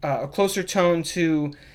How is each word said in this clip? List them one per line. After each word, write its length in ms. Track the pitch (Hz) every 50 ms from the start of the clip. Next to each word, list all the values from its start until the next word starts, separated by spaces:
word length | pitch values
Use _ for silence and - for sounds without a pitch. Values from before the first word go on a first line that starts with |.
| -
uh, 180 | 147 135 117 131
a 60 | 143
closer 340 | - - 196 190 196 202 180
tone 400 | - - 196 180 175 175 170 156
to 500 | - - 180 170 160 160 151 147 147 143 - - - -